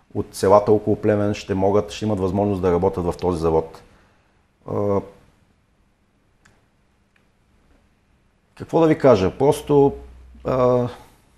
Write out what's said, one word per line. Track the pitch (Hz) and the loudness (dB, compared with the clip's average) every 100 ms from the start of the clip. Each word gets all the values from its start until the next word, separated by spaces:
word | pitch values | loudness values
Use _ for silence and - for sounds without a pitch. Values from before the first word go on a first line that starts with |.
| _ 98 | _ -10
от | - | -10
селата | - 95 98 - | -2 4 4 4
около | 107 - 101 | 0 0 -2
Плевен | 107 104 104 | 0 0 -2
ще | 107 - | -4 -6
могат, | 98 98 104 - | -2 0 0 -2
ще | - 107 | -6 -4
имат | 101 | -2
възможност | 95 101 104 95 | -2 -2 -2 0
да | 92 | 0
работят | 87 95 92 85 | 2 0 -2 -6
в | - | -4
този | 90 85 | -4 -2
завод. | 82 80 - - - _ _ _ _ _ _ _ - | 0 -2 -2 -12 -20 _ _ _ _ _ _ _ -10
А, | 104 101 98 - - _ _ _ _ _ _ _ _ _ _ _ _ _ _ _ _ _ _ _ _ _ _ _ _ _ _ _ _ _ _ _ _ _ - | -6 -2 -4 -6 -18 _ _ _ _ _ _ _ _ _ _ _ _ _ _ _ _ _ _ _ _ _ _ _ _ _ _ _ _ _ _ _ _ _ -18
какво | - 165 | -4 2
да | 160 | 2
ви | 156 | 4
кажа? | 139 107 92 - | 4 4 2 0
Просто, | 139 147 - 143 139 139 - - - - 131 | 0 0 0 2 2 0 -18 -20 -20 -12 -6
а, | 131 123 123 120 - - _ _ | -2 0 0 -2 -10 -20 _ _